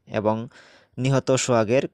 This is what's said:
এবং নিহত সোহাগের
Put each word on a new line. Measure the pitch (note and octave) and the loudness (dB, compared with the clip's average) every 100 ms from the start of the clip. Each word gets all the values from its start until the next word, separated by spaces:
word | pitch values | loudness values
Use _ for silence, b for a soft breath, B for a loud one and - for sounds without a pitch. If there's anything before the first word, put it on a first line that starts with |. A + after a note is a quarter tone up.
| _ | _
এবং | G#2+ G#2 A2 A#2+ b b b b - | -4 -2 -2 -6 b b b b -6
নিহত | C3 C3+ - | 0 0 2
সোহাগের | C3 - A#2+ G#2+ B2+ E3 | 0 2 2 2 0 0